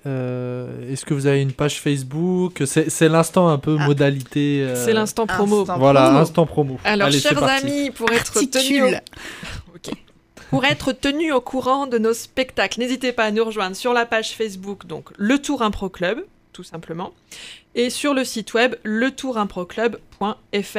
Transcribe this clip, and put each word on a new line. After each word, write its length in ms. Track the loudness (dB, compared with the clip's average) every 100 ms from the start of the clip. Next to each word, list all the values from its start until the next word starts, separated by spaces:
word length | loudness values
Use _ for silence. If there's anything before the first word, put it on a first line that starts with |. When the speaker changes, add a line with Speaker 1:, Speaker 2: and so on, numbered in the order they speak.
| -6
Speaker 1:
Euh, 840 | -6 -4 -6 -6 -8 -8 -10 -8
est-ce 120 | -8
que 100 | -4
vous 140 | 0 2
avez 140 | 2
une 100 | 0
page 300 | 0 -2 -2
Facebook ? 840 | -2 -2 -4 -4 0 0 -2 -2 -2
C'est, 240 | 0 0
c'est 200 | 4 4
l'instant 400 | 4 4 4 4
un 80 | 4
peu 180 | 2 2
Speaker 2:
Ah. 60 | 2
Speaker 1:
modalité, 760 | 4 4 2 -2 -2 0 0
euh, 240 | 0 0 2
Speaker 3:
C'est 80 |
l'instant 340 | 2 0 -2 -2
promo. 340 | 0 2 2
Speaker 2:
Instant 140 | 2 4
Speaker 1:
Voilà, 260 | 6 8 8
Speaker 2:
promo. 140 | 6
Speaker 1:
instant 260 | 4 2 0
promo. 320 | 2 -2 -2 0
Speaker 3:
Alors, 220 | 2 2
Speaker 1:
Allez, 100 | 2
c'est 80 | 2
Speaker 3:
chers 100 | 2
Speaker 1:
parti. 240 | 2 2 0
Speaker 3:
amis, 240 | -2 -4
pour 180 | -2 0
être 260 | 0 0 -2
Speaker 2:
Articule. 120 | 0 0
Speaker 3:
tenu 220 | 2 2
au, 40 | 2
<laughs> 880 | 0 -6 -18 -16 -14 -14 -14 -16 -18
ok. 160 | -14 -14 -14 _ _ -20 -4
Pour 140 | 0
être 300 | 0 0 -2
tenu 400 | -2 -2 0 0
au 80 | 0
courant 460 | 0 -4 0 0 0
de 100 | 0
nos 160 | 0
spectacles, 680 | 0 -4 -4 -4 -2 -2 -2
n'hésitez 320 | -4 -2 -2
pas 140 | 0 0
à 60 |
nous 120 | 0
rejoindre 320 | -2 -2 -6 -4
sur 160 | 0
la 140 | 0 0
page 260 | -2 -4
Facebook, 560 | -6 -6 -8 -12 -12 -12
donc 220 | -14 -14 -4
Le 200 | 2 2
Tour 220 | 0 -2
Impro 280 | -2 -2 -6
Club, 340 | -4 -4 -4 -8 _ _
tout 100 | -20
simplement, 480 | -16 -14 -12 -10 -10 -14 -20 -20 -18 -20 _ -2
et 140 | -2
sur 240 | 0 0
le 100 | 0
site 300 | -2 -6 -4
web 220 | 0 0 0
le 280 | -4 0 0
tour 260 | -2 -6 -4
impro 280 | -4 -6 -8
club 320 | -2 -2 -4 -14 -6
point 200 | -6 -6 -6 -6
F 220 | -4